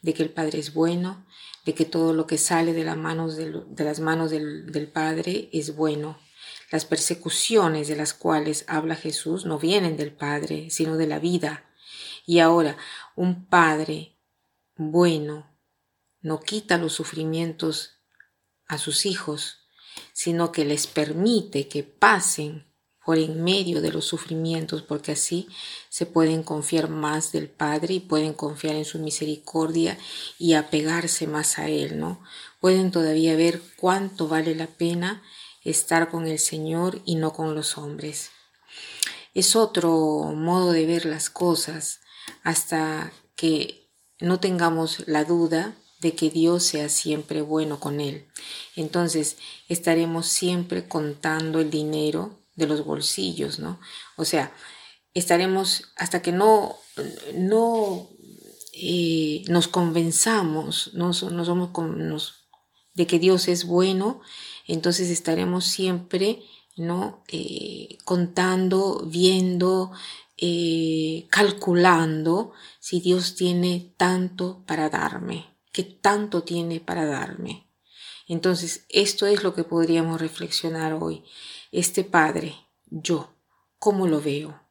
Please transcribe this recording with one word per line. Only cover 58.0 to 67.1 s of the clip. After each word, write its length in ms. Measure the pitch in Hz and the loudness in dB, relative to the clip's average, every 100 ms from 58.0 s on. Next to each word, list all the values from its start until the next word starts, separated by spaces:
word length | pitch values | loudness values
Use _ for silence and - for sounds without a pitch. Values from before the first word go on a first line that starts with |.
| 180 - - - - - - | -8 -20 -20 -20 -20 -20 -20
eh, 720 | - 180 175 170 165 156 151 185 | -8 -2 0 2 2 0 -2 2
nos 220 | 175 170 | 2 4
convenzamos, 1200 | 185 175 165 165 165 226 220 175 156 147 160 - | 2 2 2 2 2 2 2 2 -2 -4 -4 -6
no 200 | 185 175 | -2 -2
so-, 180 | 175 185 | 0 -2
no 140 | 175 | -4
somos 260 | 170 175 175 | 0 0 0
con-, 380 | 180 160 160 160 | -4 -4 -4 -4
nos 320 | 151 - - _ _ _ _ _ | -6 -8 -12 _ _ _ _ _
de 120 | - 170 | -2 2
que 120 | 175 | 4
Dios 300 | 180 185 180 | 6 6 4
es 160 | 175 | 0
bueno, 560 | 175 175 190 190 208 262 - - - - - | 2 4 4 2 0 -4 -12 -18 -16 -18 -4
entonces 440 | 165 175 175 180 | -2 0 0 0
estaremos 540 | 170 - 165 180 180 | -2 0 0 2 0
siempre, 800 | 175 - 185 180 180 180 196 226 - - _ - | 0 0 0 -2 -2 0 0 -2 -10 -20 _ -8
¿no? 460 | 170 175 202 | -4 -2 -4